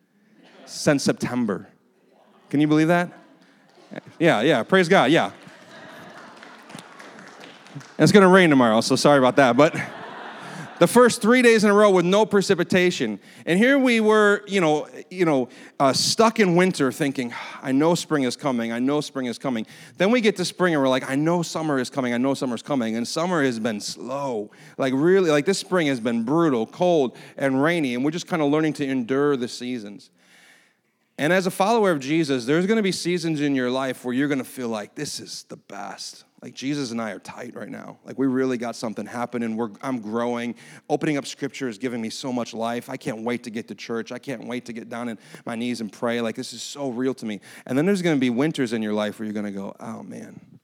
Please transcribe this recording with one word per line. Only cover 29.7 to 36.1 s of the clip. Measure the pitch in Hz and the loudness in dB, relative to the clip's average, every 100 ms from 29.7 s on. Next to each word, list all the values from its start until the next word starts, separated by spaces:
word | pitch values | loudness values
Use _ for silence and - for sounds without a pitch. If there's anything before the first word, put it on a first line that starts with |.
| 123 104 98 - _ _ _ _ _ _ _ _ _ _ - | -10 -12 -18 -20 _ _ _ _ _ _ _ _ _ _ -4
And | 151 | 0
as | 185 185 | 2 0
a | |
follower | - 196 233 202 | 0 2 2 2
of | 156 | 0
Jesus, | 131 160 151 139 117 | 0 -2 0 -2 0
there's | 156 185 | 0 2
gonna | 226 | 0
be | 196 | 0
seasons | 175 165 180 165 156 | -2 -2 -2 -2 -2
in | 147 | 0
your | 139 123 | 0 -2
life | 131 135 127 | -2 -4 -6
where | 123 | -4
you're | 123 143 | -2 0
gonna | 139 | -2
feel | 117 - 120 | -6 -8 -6
like, | 110 104 - | -6 -8 -10
"This | 151 - | -10 -10
is | 101 - - | -12 -16 -16
the | 104 | -20
best. | - 101 98 - - | -18 -14 -14 -12 -16